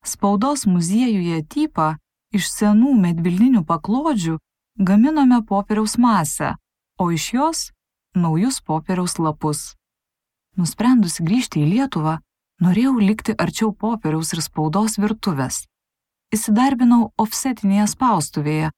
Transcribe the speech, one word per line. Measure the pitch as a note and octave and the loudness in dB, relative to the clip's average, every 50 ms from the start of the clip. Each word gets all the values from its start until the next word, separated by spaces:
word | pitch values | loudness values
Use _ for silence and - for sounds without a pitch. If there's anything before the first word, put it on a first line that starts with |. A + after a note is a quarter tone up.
| _ | _
Spaudos | - - - - G3+ G3+ G3+ A3+ C#4 D4 C4+ - | -12 -8 -2 0 0 0 0 0 -2 -2 0 0
muziejuje | G3+ F3+ F3 E3+ E3+ G3 A3+ B3+ A#3+ A3 F#3+ F3 E3+ E3 D#3+ D#3 | 0 0 2 0 0 0 0 0 0 0 -2 -2 -2 -4 -4 -6
Typa | - - D4 D4+ D4+ _ - D#3+ D#3 D#3 D#3 _ _ _ _ _ _ - | -6 -4 -4 -4 -2 _ -2 -2 -2 -2 -6 _ _ _ _ _ _ -4
iš | G3+ E3 - | -4 -4 -4
senų | - - G#3+ G#3 G#3 G#3+ A#3+ C#4+ C#4 | -4 0 2 4 4 4 4 4 4
medvilninių | A3 F3+ F3 E3+ E3 E3 F3+ F3 F#3 A3+ C4 C4 G#3+ D#3+ | 4 2 2 0 -2 -2 -2 2 2 4 4 4 2 2
paklodžių | - E3+ D#3+ - - G#3+ C4 D4+ E4 D4 G#3+ E3+ E3 D#3+ D#3+ _ _ _ _ _ _ _ - | 0 -4 -4 -2 -2 -2 -2 0 -2 -2 -2 -2 -4 -6 -6 _ _ _ _ _ _ _ -2
gaminome | G3 F3+ G3 G#3 A#3 D4 D#4 D4+ C#4 B3+ B3 A#3+ A3 | 0 4 4 4 4 4 4 4 4 4 4 4 2
popieriaus | - G3 G3 G3+ _ G#3+ G#3+ A3 G#3+ - - | 0 -2 -4 -2 _ -2 -2 -2 -2 0 2
masę, | A#3+ B3 A3 F#3+ D#3+ D3+ - - D3 - - - _ _ _ _ _ _ _ | 2 4 4 2 0 -2 -4 -6 -6 -6 -6 -8 _ _ _ _ _ _ _
o | - F#3 E3+ | -4 -2 -2
iš | E3+ D#3 - - - | -2 -2 -4 -4 -2
jos | B3 C#4+ D#4+ E4 - - - _ _ _ _ _ _ _ _ _ | 0 0 0 -2 -4 -10 -12 _ _ _ _ _ _ _ _ _
naujus | F#3 E3+ E3 D#3 D#3+ G3+ C4 C4 - | -2 0 0 0 0 0 -2 -2 -6
popieriaus | _ - D#3 D#3+ D#3 - F#3+ F3+ F3+ F3 - - | _ -4 -6 -4 -2 -4 -4 -2 -2 -4 -4 -2
lapus. | E3 D#3 D3+ - - D3+ D3 D3+ - - - _ _ _ _ _ _ _ _ _ _ _ _ _ _ _ _ | -2 -2 -2 -2 -4 -4 -4 -4 -8 -14 -18 _ _ _ _ _ _ _ _ _ _ _ _ _ _ _ _
Nusprendusi | F#3 F3 D3+ - - G#3+ A#3+ C4 A#3+ G3+ E3+ - - E3 | -4 -4 -4 -2 -2 2 2 4 4 2 0 -2 -4 -2
grįžti | D#3+ G3+ B3+ A#3+ - - D#3 | 0 0 0 0 -2 -2 0
į | D3 D3+ F#3+ | 0 2 2
Lietuvą, | B3 C#4 C4+ - E3+ D3+ D#3 D#3+ D#3+ _ _ _ _ _ _ _ _ E3+ | 0 -2 -2 -4 -4 -2 -2 -4 -4 _ _ _ _ _ _ _ _ 0
norėjau | F3+ F3+ G#3+ B3 C4+ C4 A#3 | 2 2 2 2 2 2 2
likti | G3+ F#3+ A3 A3 - - G#3+ | 2 2 0 0 -4 -6 -2
arčiau | A3 - - - - A3 A3 G3+ | -2 -2 -4 -2 -2 -2 -2 -2
popieriaus | _ - A3 A#3 A3 - D#3 D3+ D#3+ D#3+ - - | _ -4 -4 -4 -2 -2 -2 -2 -2 -4 -4 -6
ir | E3 | -6
spaudos | D3+ - _ E3 D#3 D#3 D#3 G3 A3 A3 - | -8 -8 _ -4 -2 0 0 0 0 0 -2
virtuvės. | - G3+ G#3 A3+ - - G3+ D#3+ C3+ C3 A#2 - - - _ _ _ _ _ _ _ _ _ _ _ _ _ | -2 -2 -2 -2 -2 -4 -4 -2 -2 -4 -4 -6 -8 -10 _ _ _ _ _ _ _ _ _ _ _ _ _
Įsidarbinau | - G#3+ - - G#3+ G#3+ B3+ C#4 C#4 A#3 B3 A#3+ A#3+ A#3+ A3+ - _ - | -6 -4 0 0 2 4 4 2 2 2 4 4 6 4 2 0 _ -4
ofsetinėje | A3 A3 - - - C4+ B3 - - G3 G3 G3+ G#3 G3+ | -4 -4 -4 -6 -6 -6 -6 -2 0 2 2 2 2 0
spaustuvėje | - _ C4 B3 A3 E3+ D3 - - D#3 C#3+ D3+ D#3 D#3 D#3+ D#3+ - | 0 _ 0 0 2 0 -2 -4 -6 -4 -4 -2 -2 -2 -2 -4 -6